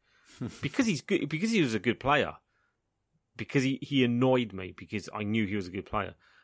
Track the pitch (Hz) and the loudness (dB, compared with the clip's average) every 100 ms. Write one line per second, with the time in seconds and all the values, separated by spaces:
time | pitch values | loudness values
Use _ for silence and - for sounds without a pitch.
0 | _ _ _ - 123 - 143 - 233 165 | _ _ _ -10 -10 -8 -6 0 0 0
1 | - 196 147 156 220 226 139 110 120 107 | 0 -2 0 -2 0 2 4 2 0 0
2 | 127 147 85 - _ _ _ _ _ _ | 2 2 2 -4 _ _ _ _ _ _
3 | _ _ _ - 107 143 131 135 - 139 | _ _ _ -14 -2 0 0 -2 -2 2
4 | 120 120 131 127 113 95 92 90 90 107 | 4 4 4 4 0 -6 -10 -12 -8 -8
5 | - 104 104 110 101 104 90 95 - 107 | -6 -6 0 2 0 -2 -4 -8 -4 -4
6 | 92 - _ _ | -4 -8 _ _